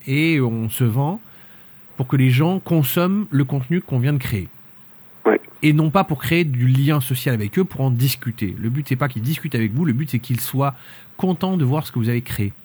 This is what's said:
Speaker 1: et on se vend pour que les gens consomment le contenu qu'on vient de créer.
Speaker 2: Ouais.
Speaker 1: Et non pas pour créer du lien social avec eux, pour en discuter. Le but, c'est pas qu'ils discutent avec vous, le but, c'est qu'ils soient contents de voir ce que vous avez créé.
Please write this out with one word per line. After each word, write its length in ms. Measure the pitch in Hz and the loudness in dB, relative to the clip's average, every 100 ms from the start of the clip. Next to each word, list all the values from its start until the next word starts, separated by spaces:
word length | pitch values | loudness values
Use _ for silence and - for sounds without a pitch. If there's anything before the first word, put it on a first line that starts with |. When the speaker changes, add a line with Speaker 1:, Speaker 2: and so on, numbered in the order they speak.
| - | -4
Speaker 1:
et 360 | 139 160 156 | 0 2 2
on 260 | 123 113 110 | 0 -2 -4
se 160 | - | 0
vend 380 | 120 113 143 208 - - - - - - - - | 0 2 0 -4 -10 -20 -20 -20 -20 -20 -14 -8
pour 100 | 131 | -2
que 100 | 135 | 2
les 120 | 131 | 4
gens 320 | 123 160 190 | 4 2 0
consomment 640 | - 170 139 - 180 202 208 | 0 0 2 0 0 0 0
le 140 | 135 | 0
contenu 360 | 135 139 127 170 | 0 -2 -2 -4
qu'on 180 | - 131 | -2 0
vient 140 | 127 | 0
de 60 | 147 | 0
créer. 300 | - 104 85 - - - - - - - - | -2 -4 -6 -12 -20 -20 -20 -20 -20 -2 0
Speaker 2:
Ouais. 140 | 107 - - | 0 -2 0
Speaker 1:
Et 100 | 151 | 2
non 160 | 151 156 | 4 4
pas 140 | 190 | 2
pour 160 | 190 147 | 0 -2
créer 220 | 131 170 | 0 0
du 240 | 165 127 127 | 2 2 4
lien 320 | 131 139 147 | 4 4 2
social 340 | 131 127 - | 0 -2 -2
avec 240 | 117 104 - | -2 -2 0
eux, 60 | |
pour 160 | 185 - | -2 0
en 80 | 135 | 0
discuter. 640 | 120 131 - - - 101 - | 2 0 -2 -6 -6 -6 -4
Le 120 | 113 | -4
but, 160 | 135 143 | -4 -2
c'est 80 | 127 | -2
pas 120 | 143 | -2
qu'ils 120 | 117 | -4
discutent 340 | 117 160 156 120 | -4 -4 -4 -2
avec 160 | 110 | 0
vous, 120 | 120 | 0
le 80 | 170 | 0
but, 160 | 120 156 | 0 -2
c'est 120 | 123 | -4
qu'ils 200 | - 120 | -2 -4
soient 340 | - 131 139 127 - - - - | -2 -2 -2 -4 -14 -20 -20 -4
contents 380 | 185 180 190 185 | -2 0 0 0
de 60 | |
voir 220 | 131 151 - | 2 0 -2
ce 60 | |
que 60 | 123 | -2
vous 100 | 113 | -2
avez 140 | 120 | -2
créé. 300 | 120 - 98 - | -4 -4 -6 -6